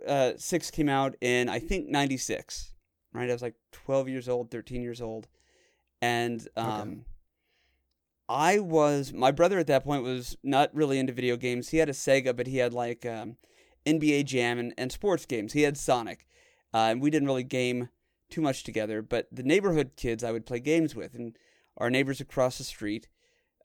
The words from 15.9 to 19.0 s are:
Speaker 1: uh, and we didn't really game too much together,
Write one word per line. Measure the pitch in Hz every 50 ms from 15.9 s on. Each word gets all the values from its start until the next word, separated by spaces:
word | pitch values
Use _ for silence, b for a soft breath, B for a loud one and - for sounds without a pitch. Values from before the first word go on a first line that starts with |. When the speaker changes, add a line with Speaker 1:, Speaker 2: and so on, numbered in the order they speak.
| 131 120 113 95 104 - _ b b b b b b b b _
Speaker 1:
uh, | - 113 113 113
and | 113 127
we | 139 147
didn't | 151 151 143
really | 139 135 127
game | 123 123 135 127 127 123 123 123 123 123 _ _ _ _ _ _ _ _
too | - 165
much | 156 139 131 -
together, | - - 110 110 107 107 107 107